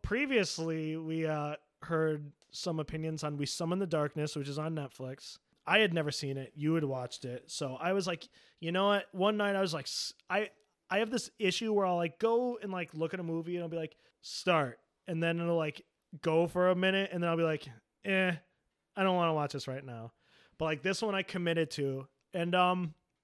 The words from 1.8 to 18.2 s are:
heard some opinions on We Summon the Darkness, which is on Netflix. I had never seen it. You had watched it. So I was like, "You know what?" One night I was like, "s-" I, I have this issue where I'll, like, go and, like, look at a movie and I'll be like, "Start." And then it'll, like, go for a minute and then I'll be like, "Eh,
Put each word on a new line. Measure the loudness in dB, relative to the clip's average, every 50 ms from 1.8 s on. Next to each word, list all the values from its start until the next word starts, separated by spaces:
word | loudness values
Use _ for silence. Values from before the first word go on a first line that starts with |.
heard | -6 -2 0 2 2 2 0 -2 -6 -10 -16 _ _ _
some | -12 -6 -4 -2 -2 -2
opinions | -4 -4 -4 -4 -4 -4 -4 -4 -4
on | -4 -4
We | -2 -4
Summon | -4 -2 -4 -2 0 0 0
the | 0
Darkness, | 0 0 0 0 0 -2 -4 -4 -2 -4
which | -4 -6 -4
is | -6 -4
on | -4 -4 -4
Netflix. | -4 -6 -8 -10 -10 -10 -10 -10 -12 -14 -16 -16 -18 _ _ _ _ -2
I | 2 4 6
had | 6 4 4
never | 0 0 0
seen | -2 -4 -4 -4 -4 -6
it. | -8 -10 -8
You | -2 0 2 2
had | 2 2
watched | 0 -2 -4 -6 -8 -10 -10 -8
it. | -8 -8 -8 -10 -10
So | -8 -6 -6 -6 -6 -2
I | 0 0
was | 2 2 0
like, | -2 -4 -6 -8 -20 _ -20 _ _ _ -8
"You | -6 -2
know | 0 2 4 4
what?" | 4 2 0 -2
One | -2 2 2 2 2
night | 2 0 0 2
I | 2
was | 0 0 -2
like, | -6 -6
"s-" | -6 -6 -6 -6 -8 -10 _ _ -2
I, | -2 -2 -2 -2 _ _ _ _ _ _ _ 0
I | 0 2
have | 2 2
this | 0 -2 -4 -4 _ 0
issue | 0 2 2 2 0 2
where | 2 2 4
I'll, | 4 2
like, | 2 0 0 -2 0
go | 2 4 4 4 2 0 -2 -4
and, | -6 -6
like, | -6 -6 -6 -6 -4
look | -4 -2 -2 -2
at | -4
a |
movie | -4 -4 -4 -4 -4 -4 -4
and | -4
I'll | -4 -4
be | -4
like, | -4 -6 -6 -10 _ _ _ _ _
"Start." | -16 -12 -10 -4 2 4 4 4 4 0 -4 _ _ _ _ _ -8
And | -6 -2 0
then | 0 0 0 0
it'll, | 0 0 2
like, | 2 0 -2 -4 -10 -20 _ _ _ _ _ -16 -4
go | 0 2 4 4 4
for | 4 4 4 4 4
a | 4
minute | 6 4 4 4 4 0 0
and | -2 0
then | 0 2
I'll | 2
be | 4
like, | 2 2 2 -2 -4 -12 -18 -20 _ _ _ _ -2
"Eh, | 0 2 4